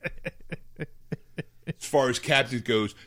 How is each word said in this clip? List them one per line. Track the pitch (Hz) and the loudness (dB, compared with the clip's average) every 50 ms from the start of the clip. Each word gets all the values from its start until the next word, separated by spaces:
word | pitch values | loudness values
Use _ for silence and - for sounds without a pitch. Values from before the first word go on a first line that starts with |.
| - 175 - - - 170 - - - - 165 - - - - - 156 - - - - - 156 - - - - - - - - - - - | -10 -10 -10 -8 -10 -10 -10 -10 -12 -14 -14 -14 -14 -16 -12 -12 -12 -12 -12 -16 -12 -12 -12 -12 -12 -12 -14 -14 -14 -14 -18 -12 -10 -10
As | - - - - | -10 -10 -4 0
far | - 143 135 127 | 4 4 4 4
as | 123 - | 2 0
captain | - - 147 135 135 117 127 120 | 0 2 4 4 4 2 0 -2
goes, | 104 - 117 110 107 104 - - - | 0 2 2 2 2 0 -4 -8 -10